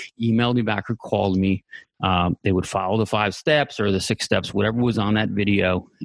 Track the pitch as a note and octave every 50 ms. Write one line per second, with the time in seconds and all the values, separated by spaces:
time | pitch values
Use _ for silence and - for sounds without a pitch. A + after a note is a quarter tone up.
0 | - - _ - A#2 A#2 A2 A2+ A#2+ A#2+ B2 B2 A2 A2 G#2+ G2+ - - A2+ -
1 | - - - G2+ G2 G2 F#2 F#2+ F#2+ G2 F#2+ F#2 _ _ - - - _ _ -
2 | - F#2+ F#2 F2 F2 F2 F2 - - G2 F#2 F#2 E2+ - - G2 F#2 F#2 G#2 A2
3 | G#2+ - - G#2 G#2+ G2+ F#2+ - - D#3+ D3+ D3 C#3 - - - G#2+ G2+ G2 F#2+
4 | - - A2+ - - - G#2+ F#2+ - - - G2+ G2+ G#2+ A2+ A#2+ B2 A#2+ G#2 A2
5 | G2+ G#2 G#2+ G#2+ A2 - F#2+ G2+ G2+ G2+ G2+ F#2+ F#2 F#2 F#2 F#2 - - _ -